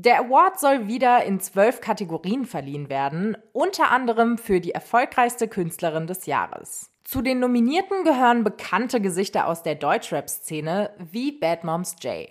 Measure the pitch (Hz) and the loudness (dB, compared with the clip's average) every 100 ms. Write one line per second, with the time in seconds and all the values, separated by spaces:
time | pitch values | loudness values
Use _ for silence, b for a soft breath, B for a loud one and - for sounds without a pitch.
0 | 233 233 240 269 370 381 285 277 202 240 | 4 4 4 4 4 4 2 2 0 0
1 | 247 247 - 190 - 190 220 247 - 214 | 4 4 4 -2 -2 4 4 2 -4 -4
2 | 180 160 180 262 240 160 139 147 143 135 | -4 -6 -4 -4 -4 -8 -8 -8 -6 -2
3 | 139 160 214 - _ 247 349 381 302 247 | -2 -2 -4 -4 _ -2 -2 2 2 4
4 | 247 226 233 226 - 185 170 160 - 233 | 2 2 2 2 0 0 0 -6 0 0
5 | 269 - 240 240 220 202 165 - 170 156 | 2 2 2 0 -4 -4 -6 -4 -4 -2
6 | 160 185 - 131 87 50 - - - _ | -4 -8 -2 -2 -2 -6 -14 -16 -16 _
7 | - 262 254 254 247 240 233 339 381 392 | -10 -4 -2 0 2 2 2 0 -2 0
8 | 320 254 247 240 214 - - 190 233 247 | 2 4 4 4 0 -4 -2 -2 0 0
9 | 196 170 202 196 - 170 160 147 147 196 | 0 -2 -2 0 0 -2 -4 -2 0 0
10 | - 147 - - - 156 156 190 208 - | -2 -6 -6 -12 -8 -8 -4 -4 -4 -8
11 | 165 220 277 285 165 165 165 165 185 - | -12 -6 -6 -2 -2 -2 -2 -4 -6 -8
12 | 127 85 - | -8 -8 -10